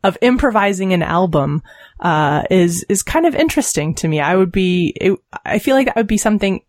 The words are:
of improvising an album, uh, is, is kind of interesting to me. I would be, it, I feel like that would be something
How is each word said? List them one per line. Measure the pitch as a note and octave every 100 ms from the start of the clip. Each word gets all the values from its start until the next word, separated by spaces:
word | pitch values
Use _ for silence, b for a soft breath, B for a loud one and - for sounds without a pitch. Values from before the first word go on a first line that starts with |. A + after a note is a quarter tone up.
of | G3 F3+
improvising | B3 B3 C#4 G#3+ G3+ F#3 F#3+
an | F3+
album, | D#3+ E3+ F#3 D#3 D3 D3+ B B B B
uh, | F3 D3+ D3 D3+ -
is, | F#3+ F3 E3+ -
is | G3
kind | - D#4+ E4+
of |
interesting | C4+ D#4+ - - - D3+ -
to | E3
me. | D3+
I | D3 F#3
would | F#3+
be, | F#3+ F#3 F3+ F3 -
it, | F#3 G3 _ -
I | - G#3+
feel | -
like | C4 B3+
that | -
would | G#3
be | G#3+
something | A3 G#3+ G3 F#3+